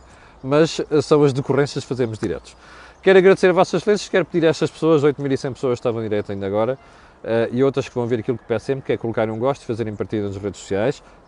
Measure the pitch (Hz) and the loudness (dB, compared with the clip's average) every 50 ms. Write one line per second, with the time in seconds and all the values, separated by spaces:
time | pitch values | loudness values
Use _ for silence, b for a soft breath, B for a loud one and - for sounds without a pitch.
0 | - B B B B B B B - 131 139 151 165 156 - - 156 - 151 151 | -6 B B B B B B B -6 0 2 2 2 2 0 -4 -6 -2 0 0
1 | - - 156 147 147 143 123 139 139 - 131 127 143 135 - 143 - - 139 120 | 2 4 4 4 4 4 2 0 -2 -2 0 0 0 -2 -4 -8 -8 -8 -4 -4
2 | 131 113 113 - - 92 73 64 - - - B B B B B B B B B | -4 -4 -4 -6 -6 -6 -6 -6 -10 -16 -20 B B B B B B B B B
3 | B 185 190 190 175 190 185 - - 185 175 180 175 - - 170 - 214 214 190 | B 4 6 6 8 6 6 6 4 2 4 4 2 2 0 -2 0 0 0 -2
4 | - - - 190 160 - - 175 156 165 147 - 165 143 - - 156 160 165 147 | -2 -2 -2 -2 -2 0 0 0 2 2 2 2 -2 -4 -4 -2 2 2 4 4
5 | 131 151 131 - 143 139 135 131 - 139 120 - - 131 123 120 - 127 113 117 | 4 2 0 0 -2 -4 -4 -4 -4 -6 -8 -4 -2 -2 -2 -2 -2 -4 -4 -4
6 | 113 107 107 104 101 - 101 98 98 98 101 104 113 117 135 - B B B B | -4 -4 -2 -4 -4 -4 -6 -6 -4 -2 -2 0 0 0 -2 -4 B B B B
7 | B B B B B - 113 113 117 - 117 123 135 135 131 139 123 - - 123 | B B B B B -2 -2 0 0 0 0 0 0 0 0 -2 -4 -6 -4 -6
8 | 120 113 123 113 104 - 123 113 _ - 117 110 - - 139 135 - - 127 101 | -4 -2 -2 -4 -2 -4 -6 -6 _ -4 -4 -4 -2 -4 -6 -6 -4 -4 -4 -4
9 | - 117 107 120 110 110 110 110 120 135 139 - - - 120 107 117 107 104 98 | -4 -4 -4 -2 -2 -2 -2 -2 -2 -2 -4 -4 -6 -8 -6 -6 -6 -6 -6 -8
10 | 110 98 - 107 101 101 98 98 98 101 90 - - - 98 95 107 131 147 - | -8 -6 -4 -4 -4 -4 -6 -8 -8 -10 -10 -10 -8 -6 -4 -2 -2 -2 -4 -6
11 | - B B B B | -10 B B B B